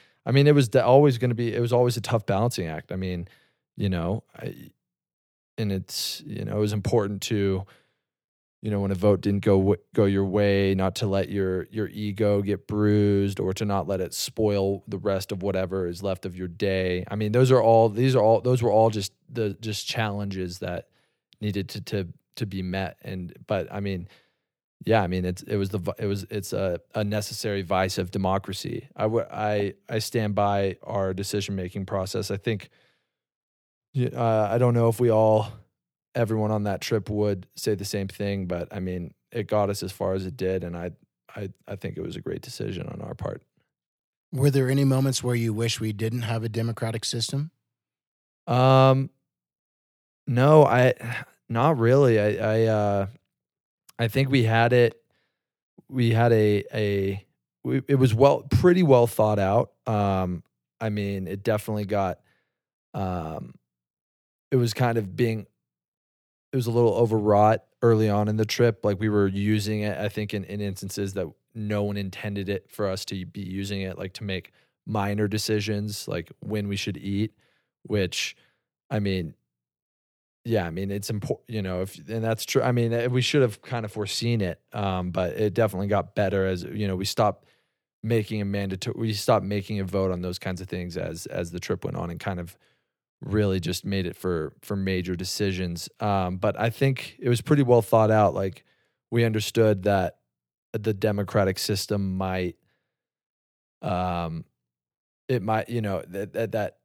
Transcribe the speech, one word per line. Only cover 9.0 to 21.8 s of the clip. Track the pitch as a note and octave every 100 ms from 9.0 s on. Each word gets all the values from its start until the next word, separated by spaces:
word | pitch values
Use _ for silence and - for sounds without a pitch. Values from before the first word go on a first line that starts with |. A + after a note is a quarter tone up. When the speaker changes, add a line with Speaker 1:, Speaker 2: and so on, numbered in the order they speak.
| G#2 F#2+
Speaker 1:
didn't | G2+ G2+
go | G#2 G2
w-, | F#2+ G2 _
go | - G2
your | G2
way, | G2 G2+ G2+ G2 G2
not | F#2+ F#2+ F#2
to | G#2
let | G2 F#2
your, | G2+ F#2+ F#2 -
your | G#2+ G2+
ego | G#2 G#2 G2 G#2 G2+
get | G2+ G#2 -
bruised | G#2 G#2 G#2 G2+ G2+ G2 F#2+
or | F#2
to | F#2+ G#2
not | G2 -
let | F#2+
it | F2
spoil | - - - G#2+ G2+ G2 G2 -
the | G2
rest | G2+ F#2+ -
of | G2
whatever | G2 F#2 F#2 F#2+ F2+
is | F2
left | G2 F#2 F#2+
of | F2+
your | F#2
day. | E2+ G2+ F#2+ F#2 F2+ F2+
I | G#2+
mean, | G#2+
those | A#2 B2+
are | C3
all, | A2+ A2+ A2+
these | G#2 C3 B2+
are |
all, | G#2+ A2+
those | A#2 B2+
were | A#2
all | G#2+ A2+
just | G#2+ G2 _ -
the, | A#2+ G#2+ G2
just | A2 G2+ -
challenges | - G#2+ G2+ G2+ F#2+ F2+ F2
that | F#2 F2 - _ _ _ _ -
needed | G#2+ G2 F#2+
to, | G#2